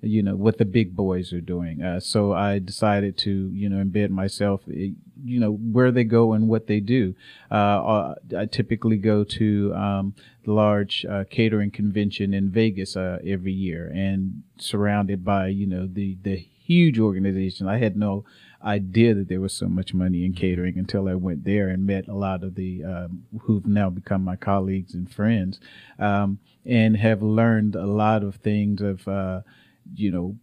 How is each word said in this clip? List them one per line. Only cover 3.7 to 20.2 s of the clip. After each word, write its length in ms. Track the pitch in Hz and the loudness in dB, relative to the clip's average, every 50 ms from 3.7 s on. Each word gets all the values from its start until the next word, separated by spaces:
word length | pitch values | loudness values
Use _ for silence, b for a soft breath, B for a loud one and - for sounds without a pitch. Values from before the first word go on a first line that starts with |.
| 98 98 98 | -2 0 -2
embed 280 | 98 90 104 104 98 | 0 0 0 0 0
myself, 500 | 95 95 95 98 - - 104 101 98 98 _ - 69 | 0 -2 -2 -4 -2 -2 0 0 0 -2 _ -8 -8
eh, 180 | 71 92 98 - - - - _ - 135 | -6 -6 -6 -8 -10 -16 -20 _ -14 -8
you 140 | 120 123 123 | -4 0 0
know, 120 | 117 107 | 2 2
where 400 | 107 104 113 117 110 123 127 127 | 0 -2 -2 0 4 4 6 6
they 120 | 120 123 120 | 6 4 2
go 300 | 113 117 117 117 113 110 | 4 6 4 6 6 4
and 140 | 107 110 113 | 4 4 4
what 200 | 113 110 110 - | 2 2 2 0
they 120 | 107 107 | 0 0
do. 360 | 101 101 123 131 110 92 92 B B B B B B B | 2 2 2 2 2 0 -2 B B B B B B B
Uh, 40 | - | 0
uh, 600 | 107 101 101 101 101 - - 110 107 87 67 73 - _ - - 87 | 2 4 4 2 2 2 2 0 0 0 -2 -6 -12 _ -8 -6 -6
I 80 | 104 | -4
typically 520 | 110 - - 113 - 117 104 - 113 110 104 | -4 -2 -4 -2 -2 -2 -2 0 0 0 2
go 260 | 95 110 107 104 104 | 2 2 2 2 2
to, 500 | 101 - - 110 107 104 104 101 101 82 | 0 -2 0 0 2 2 2 0 0 -2
um, 400 | 90 98 101 101 98 98 98 101 B B B B B _ | -2 -2 -2 0 0 -2 -4 -6 B B B B B _
the 80 | - 107 | 0 2
large, 500 | 107 107 104 104 104 101 98 - - - - | 4 4 4 4 2 0 -2 -4 -8 -6 -4
uh, 140 | 104 98 98 - | -4 -6 -6 -4
catering 420 | - - 113 113 107 107 104 101 | 0 2 2 2 2 2 0 -2
convention 600 | - - 104 104 95 107 104 101 95 - 104 98 98 | -2 -2 -2 0 0 0 0 0 0 -2 -2 0 0
in 160 | 98 98 98 | 0 0 0
Vegas, 440 | 92 113 113 113 98 95 95 - - | 2 2 2 2 0 -2 -8 -6 -6
uh, 220 | 95 92 92 90 90 - | -4 -4 -4 -4 -6 -4
every 260 | 92 98 92 90 95 | -4 -4 -4 -4 -4
year, 400 | 95 95 98 92 82 82 85 80 71 | -4 -4 -4 -4 -4 -6 -8 -8 -4
and 500 | 90 95 98 98 95 95 95 92 - - _ _ _ | -4 -2 -2 0 -2 -2 -4 -6 -8 -14 _ _ _
surrounded 640 | - - - 104 101 104 104 104 101 95 101 95 90 | -12 -6 -2 0 0 2 2 0 0 -2 -4 -4 -2
by, 220 | 104 101 98 95 95 | 0 0 0 0 0
you 180 | 98 98 101 | -2 -2 -2
know, 220 | 98 92 92 92 95 | -2 -2 -4 -6 -6
the, 260 | 90 104 101 95 95 92 | -6 -4 -6 -6 -6 -6
the 140 | - 101 95 | -6 -6 -6
huge 640 | 90 - _ _ _ _ - 170 175 175 165 131 113 | -6 -8 _ _ _ _ 2 6 6 6 6 6 4
organization. 680 | 110 107 98 95 98 98 95 95 95 95 90 - 98 95 | 2 2 2 2 0 0 0 0 -2 -2 -4 -4 -4 -2
I 120 | 101 120 | 0 2
had 180 | 123 107 92 101 | 0 0 0 0
no 280 | 107 104 95 101 101 B B B B B B B - | 0 0 -2 -4 -6 B B B B B B B -4
idea 520 | 104 104 101 98 95 92 113 117 120 110 | -2 -2 -2 -2 0 4 6 6 6 6
that 120 | 101 98 87 | 2 0 -2
there 140 | 92 92 | -2 -2
was 120 | 95 95 - | -2 -4 -4
so 140 | - 98 92 | -4 -4 -2
much 260 | 90 92 92 - - | -2 -2 -2 -2 -2
money 280 | 92 90 92 92 87 | 0 0 2 0 0